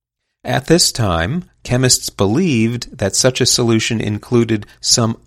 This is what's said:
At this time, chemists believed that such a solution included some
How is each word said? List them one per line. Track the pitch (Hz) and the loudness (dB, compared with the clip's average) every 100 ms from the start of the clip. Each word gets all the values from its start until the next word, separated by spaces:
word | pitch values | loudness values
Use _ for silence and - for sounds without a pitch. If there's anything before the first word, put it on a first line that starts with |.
| _ _ _ _ | _ _ _ _
At | - 131 - | -6 -4 2
this | 170 - | 2 2
time, | - 107 82 87 170 - _ | 0 0 0 -2 -4 -8 _
chemists | - 123 127 - - | -4 0 2 0 -2
believed | - 98 127 190 117 113 120 - - | -2 0 0 0 2 0 -2 -10 -4
that | 98 - | -4 2
such | 131 127 | 0 2
a | 123 | 0
solution | - 117 113 - 110 | 2 2 2 0 -4
included | 107 104 - 120 113 107 101 - | -4 -6 0 0 2 -2 -6 -8
some | - - 113 110 | -2 0 0 -2